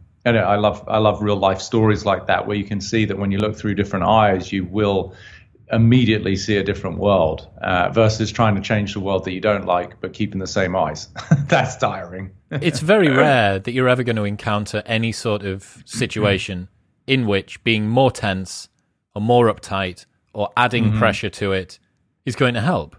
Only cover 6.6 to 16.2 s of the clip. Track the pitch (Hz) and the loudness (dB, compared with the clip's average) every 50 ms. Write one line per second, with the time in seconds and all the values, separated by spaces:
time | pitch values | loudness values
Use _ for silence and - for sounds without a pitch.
6.6 | 92 101 92 - - 90 85 87 95 101 98 90 80 78 80 - - - - - | 0 -2 -4 -4 -6 -8 -4 0 2 2 4 4 4 2 0 -4 -10 -16 -14 -8
7.6 | - 95 90 90 87 - - 113 110 107 - - 110 101 - - 113 107 101 95 | -4 -2 0 0 0 2 2 2 2 4 2 0 -4 -4 0 0 2 2 2 0
8.6 | 98 - 110 104 101 95 - 101 92 98 98 92 92 95 92 92 107 107 101 95 | -2 -2 -2 -2 -2 -2 -6 -6 -4 -2 -2 -2 -2 -4 -6 -2 0 0 0 0
9.6 | 92 90 90 90 90 - - - - 92 - - 107 - 98 95 92 - - 101 | 0 -2 -2 -2 -2 -6 -10 -12 -12 -10 -6 -6 -6 -4 -4 -6 -6 -4 -2 -2
10.6 | 95 87 90 92 78 76 78 - - - - - - - 156 139 143 - 170 135 | -2 0 0 -2 -2 -2 -4 -8 -14 -16 -16 -6 -2 0 0 2 2 2 2 2
11.6 | 113 - - - 127 104 98 92 87 85 92 95 95 98 - - _ - 156 139 | 2 0 -4 -4 -4 -4 -4 -6 -12 -12 -12 -12 -12 -14 -16 -18 _ -10 -6 -4
12.6 | 165 170 143 - 156 175 214 208 175 143 127 135 151 147 135 120 107 98 98 95 | -2 -2 -2 0 2 4 4 4 4 4 4 4 4 4 4 4 4 2 0 -2
13.6 | - 120 120 131 127 127 127 131 117 120 110 107 104 101 104 - - 110 104 104 | -4 -4 -2 0 2 2 2 2 0 -2 -2 -2 -2 -4 -4 -4 -4 -2 -2 -2
14.6 | 104 - - 104 - - 113 110 117 113 107 - - 113 104 104 101 95 92 95 | -2 -4 -6 -6 -4 -2 -2 -2 0 -2 -4 -4 -2 -2 -2 -2 -2 -6 -8 -8
15.6 | - - - - - - - 113 123 - - 107 | -10 -16 -20 -20 -18 -10 -6 -4 -4 -4 -2 0